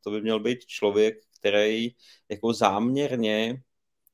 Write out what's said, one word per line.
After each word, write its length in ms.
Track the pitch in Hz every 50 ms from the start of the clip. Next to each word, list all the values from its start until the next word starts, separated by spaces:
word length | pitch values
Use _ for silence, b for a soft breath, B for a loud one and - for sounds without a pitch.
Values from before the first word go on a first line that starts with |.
| -
to 60 | 104
by 100 | 104 107
měl 200 | 107 110 110 107
být 260 | 104 120 123 123 -
člověk, 480 | - - - - 101 101 104 107 110 110 - - _ _ _
který 500 | - 101 101 104 104 107 110 113 117 120 b b b b b b b -
jako 240 | 107 101 - 117
záměrně 1120 | 113 104 117 101 95 104 113 123 131 139 147 135 131 120 113 107 107 107 110 113 127 135 - _ _ _ _ _ _ _ _ _